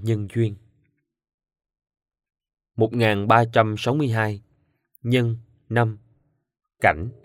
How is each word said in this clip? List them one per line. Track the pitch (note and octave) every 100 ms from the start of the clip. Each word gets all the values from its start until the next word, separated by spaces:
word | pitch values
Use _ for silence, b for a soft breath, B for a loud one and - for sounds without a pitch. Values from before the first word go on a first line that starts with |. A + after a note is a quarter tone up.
nhân | G#2+ G#2+ G2+ A#2
duyên. | A2 G2+ _ _ _ _ _ _ _ _ _ _ _ _ _ _ _ _ _ _ _ _ _ A2+
Một | A2+
ngàn | A#2+ A2 G2+ G#2
ba | A2+ A#2
trăm | A#2 G#2+ G#2+
sáu | A#2+ D3
mươi | C3+
hai, | A2+ G#2+ G#2 - _ _ _ _ _
nhân | A#2+ B2+ A#2 A#2 - _ -
năm, | A#2 A2+ G#2 _ _ _ _ _ _ _ _
cảnh | G2 D2+ A2+ -